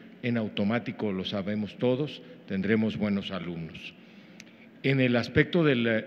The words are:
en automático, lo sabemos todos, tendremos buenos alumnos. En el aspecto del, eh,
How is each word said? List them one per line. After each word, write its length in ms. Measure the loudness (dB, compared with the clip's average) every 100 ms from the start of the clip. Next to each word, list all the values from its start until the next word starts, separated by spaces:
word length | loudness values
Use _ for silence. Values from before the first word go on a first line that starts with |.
| -20 -8
en 160 | -2 -2
automático, 720 | -2 -2 0 0 -2 -4 -2
lo 120 | -2
sabemos 540 | -2 -4 -2 -4 -4 -2
todos, 440 | 0 0 -2 -8 -18 -18 -6
tendremos 500 | -2 2 2 2 0
buenos 340 | 0 -2 -2
alumnos. 640 | -8 -6 -8 -8 -12 -16 -20 -20 -20 -20 -20 -20 -20 -20 -4
En 160 | 0 2
el 160 | 4 4
aspecto 480 | 2 2 4 4
del, 240 | 4 4 2
eh, 180 | 0